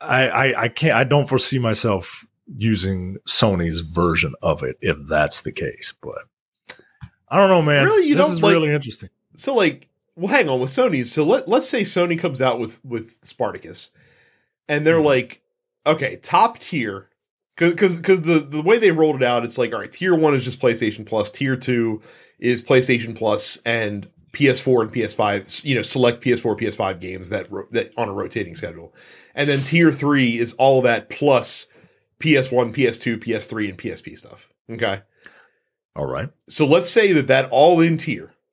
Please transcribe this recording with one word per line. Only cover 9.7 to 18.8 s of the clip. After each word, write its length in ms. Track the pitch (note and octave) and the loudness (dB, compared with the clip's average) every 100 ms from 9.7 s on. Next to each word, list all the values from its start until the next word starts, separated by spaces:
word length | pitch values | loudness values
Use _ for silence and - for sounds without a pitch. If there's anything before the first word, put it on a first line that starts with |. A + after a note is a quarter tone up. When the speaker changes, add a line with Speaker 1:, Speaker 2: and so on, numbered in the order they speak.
| C3+ _ _ _ | 0 _ _ _
Speaker 2:
well, 180 | - F#3 | -8 0
hang 160 | C4+ E3 | 2 2
on 120 | C3 | 0
with 100 | C3 | -2
Sony. 340 | - B3+ C#3+ | 0 0 0
So 200 | A#2+ - | -4 0
let, 240 | D3+ B3+ - | 2 0 2
let's 200 | B3 - | 0 0
say 140 | B3+ | -4
Sony 340 | G3 F3+ F3 E3 | -2 -2 -2 -2
comes 240 | F3+ C3 | -4 -2
out 200 | B2+ A#2+ | -2 -2
with, 180 | A2 - | -6 -12
with 340 | C3 A#2 A2+ _ | -10 -10 -10 _
Spartacus, 680 | - - A2 F2 D#2+ E2+ - _ _ _ _ _ _ _ - | -14 -6 -6 -6 -14 -16 -16 _ _ _ _ _ _ _ -6
and 180 | D3 D3+ | -2 2
they're 120 | E3 | 4
Speaker 1:
Mm-hmm. 80 | D3 | 4
Speaker 2:
like, 360 | C3 A#2+ - _ _ _ _ | 2 0 -12 _ _ _ _
"Okay, 300 | D3 D#3 B2 B2 | -2 0 -2 -8
top 440 | - F3 - - | 0 4 4 0
tier." 480 | - D#3+ A2 G2 - _ _ _ _ | -8 -6 -4 -8 -12 _ _ _ _
'Cause, 200 | - E3+ | 0 0
'cause, 260 | E3+ G3 E3+ | 2 0 2
'cause 220 | E3+ F#3+ | 2 2
the, 160 | D#3+ D#3+ | 4 0
the 220 | C#3 D3+ | 0 -2
way 160 | D#3+ | 2
they 140 | A3+ | 4